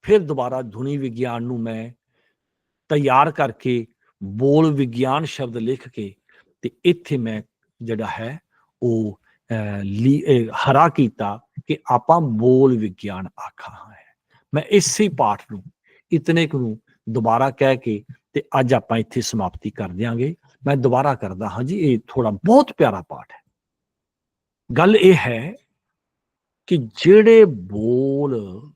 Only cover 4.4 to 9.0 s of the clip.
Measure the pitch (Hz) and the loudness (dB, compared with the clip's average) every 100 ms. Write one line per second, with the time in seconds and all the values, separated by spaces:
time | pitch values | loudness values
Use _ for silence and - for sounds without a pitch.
4.4 | 135 147 160 143 131 117 131 139 160 - | 2 4 2 0 -4 -2 -2 -2 -4 -10
5.4 | 127 117 113 131 127 - 101 98 _ _ | -10 -6 -6 -6 -10 -12 -12 -14 _ _
6.4 | _ _ - _ 175 175 - 139 113 107 | _ _ -12 _ -2 -2 -4 -6 -4 -8
7.4 | - _ _ _ 127 110 107 98 113 156 | -12 _ _ _ -8 -6 -6 -8 -12 -14
8.4 | _ _ _ _ 123 113 | _ _ _ _ -2 -2